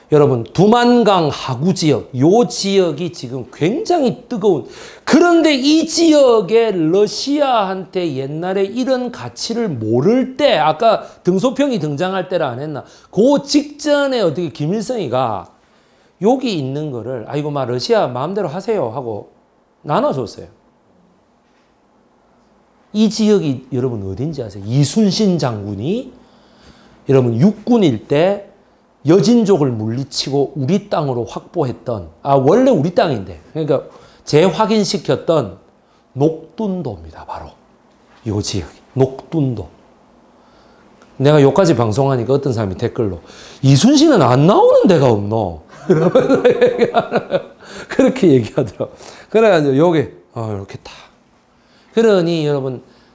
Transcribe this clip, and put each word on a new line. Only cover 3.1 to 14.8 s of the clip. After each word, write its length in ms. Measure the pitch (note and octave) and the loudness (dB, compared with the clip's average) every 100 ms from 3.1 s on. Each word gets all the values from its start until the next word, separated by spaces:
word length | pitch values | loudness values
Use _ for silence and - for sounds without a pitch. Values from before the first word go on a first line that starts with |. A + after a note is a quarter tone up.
지금 380 | - B2 C3 A2 | -10 -12 -12 -12
굉장히 760 | - D#3 C#4+ A4 F4 B3+ - - | -4 -2 -2 -2 0 0 -4 -8
뜨거운, 380 | A#3 G#3 D3+ - - - - | -4 0 0 -4 -16 -20 -14
그런데 520 | - - F4 E4+ D#4 C4+ | 2 4 6 4 4 2
이 320 | C#4 D#4 D#4 | 2 2 0
지역에 840 | - E4 D4+ C4 A3+ F3 A3+ A3+ | 2 4 6 6 4 2 2 2
러시아한테 1400 | F#3 D#3 F#3+ G#3 - C4+ D4 C#4 A#3 F#3+ F#3+ F#3 F#3 E3+ C3 | 0 0 2 0 -2 -4 0 0 0 -2 -6 -8 -6 -4 -6
옛날에 480 | C3+ D#3 F3+ G3 | -6 -6 -4 -2
이런 480 | G3 A#3+ B3+ B3+ B3 | -4 -2 -2 -2 -4
가치를 560 | - A#2+ - - A#3 A3 | -10 -14 -10 -8 -4 -4
모를 720 | B2+ A2 A#2 E3 B3+ C4 - | -4 -2 0 2 2 0 0
때, 200 | C#4+ F3 | 0 2
아까 460 | D3+ D3+ A3+ F#3+ - - | 0 0 0 0 -4 -8
등소평이 560 | - F#3 B3 A#3+ C#4+ A3+ | -2 0 0 0 -2 -2
등장할 500 | D3+ C#3+ F#3 F#3+ F#3 | -4 -4 -4 -4 -4
때라 200 | F3+ D3 | -4 -4
안 100 | A#2+ | -6
했나? 220 | D3+ C#3 - - _ | -10 -12 -14 -20 _
그 320 | - B3 C#4+ | 0 2 2
직전에 800 | C#4 C#4+ D4 - D4+ C#4+ C#4 B3 | 0 -2 -2 -6 -2 0 0 0
어떻게 280 | F3 D#3+ E3 | -2 -2 -6
김일성이가 1000 | - D3 G#3+ | -6 -6 -4